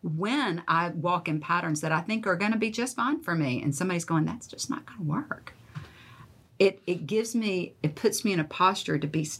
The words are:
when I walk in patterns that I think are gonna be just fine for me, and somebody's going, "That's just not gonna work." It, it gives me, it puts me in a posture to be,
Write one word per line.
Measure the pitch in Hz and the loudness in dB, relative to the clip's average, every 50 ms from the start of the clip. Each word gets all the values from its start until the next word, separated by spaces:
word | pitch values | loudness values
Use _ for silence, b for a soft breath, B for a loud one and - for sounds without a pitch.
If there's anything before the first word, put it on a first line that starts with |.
| - | -6
when | 170 151 160 190 214 262 294 269 202 165 175 - | -4 -2 0 0 0 2 2 2 0 0 -2 0
I | - 160 165 170 175 | 2 2 2 2 0
walk | 170 170 151 175 180 170 170 - | -2 -2 0 2 0 0 0 -2
in | 151 151 | -2 -2
patterns | 151 - 170 175 170 165 151 151 | 0 0 0 0 2 0 -2 -2
that | - 160 160 | 0 0 0
I | 160 | 0
think | 170 214 220 220 220 | 0 0 -2 0 2
are | 202 180 | 0 0
gonna | 170 202 214 220 | 2 2 2 2
be | 214 233 220 | 2 0 0
just | 220 - 240 262 - | 0 -2 -2 -2 -2
fine | - 233 262 311 330 | 0 0 0 0 0
for | - - 170 | 0 0 0
me, | 165 151 131 123 - - | 2 2 2 0 0 0
and | 147 135 | -2 0
somebody's | - 180 185 175 170 170 | 0 0 0 0 -2 0
going, | - 170 156 156 | 0 2 2 2
"That's | 165 - 240 - | 0 -2 -6 -10
just | - - - - - | -14 -10 -10 -6 -6
not | - - - | -6 -8 -8
gonna | - - 220 170 | -12 -10 -6 -2
work." | 147 156 233 302 - - - - - - - B B B B B B B B B B B B B B - - - _ _ - | -2 -2 -2 -2 -4 -8 -10 -10 -18 -20 -20 B B B B B B B B B B B B B B -20 -20 -20 _ _ 4
It, | 190 190 - - - | 4 4 4 0 -4
it | - 180 170 156 | -4 -4 -2 -2
gives | - 202 220 233 226 - | 0 0 0 0 0 -2
me, | 233 220 208 185 180 175 - - _ | 0 0 2 0 0 -2 -4 -4 _
it | - 151 151 | -2 -2 -2
puts | - - 214 202 - - | 2 2 2 2 2 2
me | 214 190 | 2 2
in | 165 | 2
a | 151 | 0
posture | 151 - - 180 185 196 - - - 156 139 | -2 0 4 4 4 4 2 -2 0 0 0
to | 151 | 0
be, | 147 151 160 156 156 - | 0 0 -2 -2 -2 -6